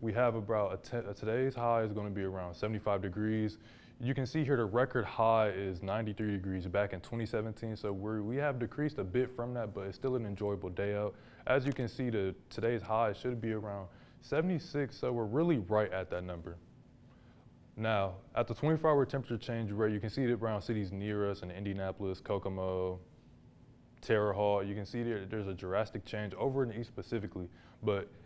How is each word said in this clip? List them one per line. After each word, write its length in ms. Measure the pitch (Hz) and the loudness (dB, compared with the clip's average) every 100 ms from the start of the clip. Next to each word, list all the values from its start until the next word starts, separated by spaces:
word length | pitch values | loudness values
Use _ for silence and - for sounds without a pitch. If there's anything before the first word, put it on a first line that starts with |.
we 140 | 113 | -2
have 200 | 107 120 | 2 4
about 380 | 110 104 107 98 | 2 0 2 2
a 40 | 95 | -2
te-, 280 | - 120 101 | -4 -6 -4
uh, 60 | |
today's 420 | 101 107 123 131 | -4 -2 0 0
high 280 | 123 120 117 | 0 2 2
is 100 | 110 | 2
gonna 160 | 104 104 | -2 -4
be 140 | 98 | -2
around 320 | 95 95 87 | -2 -4 -6
seventy-five 480 | 87 110 107 107 98 | -4 -2 0 0 0
degrees. 560 | 95 98 107 110 107 - - - - - | 0 0 0 2 0 -4 -16 -20 -20 -6
You 140 | 120 | -2
can 100 | 135 | -2
see 180 | 123 160 | -2 0
here 140 | 135 127 | 2 2
the 80 | |
record 400 | 107 117 131 127 | 4 2 2 2
high 460 | 98 - 113 113 107 | 0 4 6 6 4
is 320 | 95 98 87 | 2 -2 -4
ninety-three 480 | 95 107 107 101 107 | -2 -2 -2 -2 -2
degrees 360 | 98 95 92 90 | -2 -2 -2 0
back 280 | 98 101 | 0 0
in 60 | 92 | -2
twenty 260 | - 117 110 | -6 -4 -2
seventeen, 500 | 113 110 101 113 107 | -2 -4 -4 -6 -4
so 160 | 107 | -4
we're, 300 | 98 104 110 | -2 -2 -2
we 140 | 104 135 | -2 -2
have 220 | 147 127 | -2 -2
decreased 400 | 117 - 147 147 | -4 -2 -2 -2
a 60 | |
bit 260 | 92 123 123 - | 0 0 0 -2
from 160 | 120 | -4
that, 220 | 123 104 | -4 -4
but 80 | 98 | -6
it's 140 | 98 - | -8 -4
still 200 | 135 127 | -2 0
an 80 | |
enjoyable 460 | 107 98 104 98 92 | -2 -2 -2 -2 -4
day 260 | 90 101 104 | -2 -2 0
out. 180 | 104 - - - - | -2 -4 -16 -6 2
As 200 | 135 131 | 2 2
you 80 | |
can 140 | 135 117 | 0 -2
see, 200 | - 127 | -2 0
the, 260 | 110 95 - - | 2 0 -2 -8
today's 320 | - 117 117 | -2 0 0
high 320 | 92 110 110 | 2 2 2
should 260 | - 127 120 | 0 -2 -2
be 140 | 113 | -2
around 340 | 110 107 101 92 - - - | -2 -4 -6 -8 -14 -20 -20
seventy-six, 720 | - 143 180 175 - 143 131 - | -2 2 2 0 0 -2 -2 -2
so 160 | 127 | -2
we're 120 | 120 | 0
really 340 | 107 135 175 135 | 2 4 4 4
right 340 | 92 107 104 | 4 4 4
at 160 | 95 90 | 0 -2
that 160 | 90 | -4
number. 320 | 90 85 85 82 - - - - - - - - - - - 104 | -4 -6 -8 -12 -14 -20 -20 -20 -20 -20 -20 -20 -20 -20 -14 -2
Now, 340 | 110 104 95 92 - | 2 4 2 -2 -4
at 140 | - 117 | 0 0
the 60 | |
twenty-four 360 | 117 147 160 160 | 2 2 4 6
hour 160 | 143 131 | 6 4
temperature 320 | 139 - 113 | 0 -2 -4
change 320 | - 117 107 | -2 -2 -2
rate, 220 | 101 110 | 2 2
you 80 | 104 | 2
can 100 | 110 | -2
see 140 | - | 0
it 80 | 123 | 2
around 300 | 113 113 104 | 2 0 -2
cities 280 | - 110 95 | -2 -2 -2
near 400 | 98 104 104 101 | -2 -2 0 0
us 120 | 98 | -2
in 100 | 92 | -6
Indianapolis, 680 | 90 101 98 95 92 98 92 | -6 -4 -2 -2 -2 -4 -4
Kokomo, 800 | - 98 98 95 92 92 92 92 - - - - - - - - - - | -2 -2 -2 -2 -2 0 -2 -4 -10 -20 -20 -20 -20 -20 -20 -20 -20 -8
Terre 320 | - 110 104 | 2 4 4
Haute. 340 | 95 104 101 101 | 4 4 4 0
You 80 | |
can 100 | 104 | -4
see 200 | 98 120 | -4 -4
there, 200 | 117 107 | -2 -2
there's 220 | 95 107 98 | -2 -4 -4
a 80 | |
drastic 500 | 90 92 98 104 101 | -4 -2 0 0 -4
change 300 | - 107 104 | -6 -6 -6
over 300 | 92 127 135 | -2 0 0
in 60 | 123 | 0
the 100 | 107 | -4
east 80 | 117 | -8
specifically, 600 | - - 117 95 92 87 - - - | -10 -6 -4 -4 -6 -8 -12 -20 -4
but 260 | 107 98 - - | 0 0 -2 -12